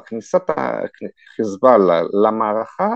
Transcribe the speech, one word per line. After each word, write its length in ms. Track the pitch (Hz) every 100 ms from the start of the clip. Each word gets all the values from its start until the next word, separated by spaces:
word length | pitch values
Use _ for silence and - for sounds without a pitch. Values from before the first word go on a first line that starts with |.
| -
כניסת 440 | 113 - 185 -
ה-, 320 | 156 - - - - - - _ -
חיזבאללה 680 | 110 95 127 117 92 85 85 101 107
למערכה, 640 | 110 110 107 113 - 196